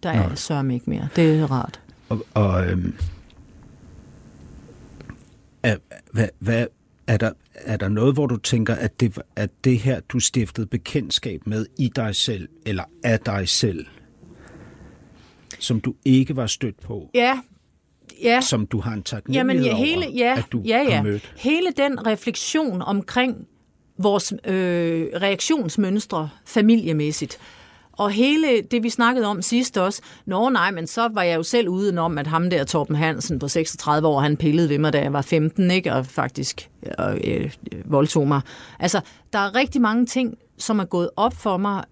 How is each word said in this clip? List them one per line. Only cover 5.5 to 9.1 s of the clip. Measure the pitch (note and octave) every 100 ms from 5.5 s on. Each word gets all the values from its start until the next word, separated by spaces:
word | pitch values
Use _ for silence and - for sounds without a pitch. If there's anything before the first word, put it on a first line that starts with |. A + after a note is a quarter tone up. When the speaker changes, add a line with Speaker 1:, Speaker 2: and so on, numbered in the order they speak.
| _
Speaker 2:
er, | A#2+ G#2 _ - _
hvad, | G#2+ A2 -
hvad, | F#2+ A#2 A#2+ _ _ _ -
er | A2
der, | A2 - _ -
er | - G#2+
der | G2
noget, | G#2+ B2
hvor | C#3 C#3+
du | A#2
tænker, | - A#2+ A2 A2+
at | - -
det, | A#2